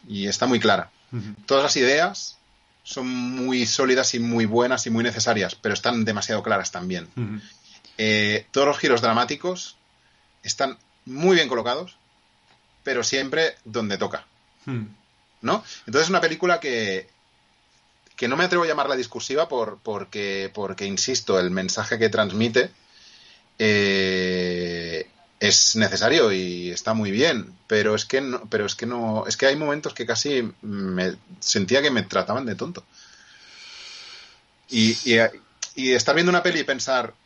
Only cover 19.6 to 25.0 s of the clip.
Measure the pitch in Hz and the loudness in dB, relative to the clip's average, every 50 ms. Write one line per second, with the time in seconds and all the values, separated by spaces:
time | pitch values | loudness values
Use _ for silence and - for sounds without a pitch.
19.6 | 113 107 101 - _ 113 104 101 98 _ - 107 101 101 98 98 95 95 _ 104 | -2 -4 -6 -10 _ -6 -6 -6 -8 _ -8 -6 -6 -4 -4 -4 -6 -6 _ -8
20.6 | 101 95 95 - 101 98 98 92 - - 98 - - - 98 92 90 90 90 95 | -8 -8 -6 -6 -6 -4 -2 -2 -2 -2 -2 -4 0 2 2 2 2 2 0 -2
21.6 | 92 92 - 110 101 - 120 107 113 107 107 110 107 95 90 107 113 120 110 123 | -2 -2 -4 -4 -2 -2 0 0 0 2 2 0 0 0 0 0 0 2 2 2
22.6 | 135 - _ _ _ _ _ - - - - - - - - _ _ _ _ - | 0 0 _ _ _ _ _ -20 -20 -20 -20 -20 -20 -20 -20 _ _ _ _ 0
23.6 | 110 107 104 104 101 101 98 95 95 95 95 92 92 92 92 90 90 90 90 87 | 2 4 4 4 4 2 2 2 2 0 0 0 0 0 0 0 0 -2 -2 -2
24.6 | 87 87 87 85 85 82 82 80 | -4 -4 -6 -8 -8 -6 -6 -8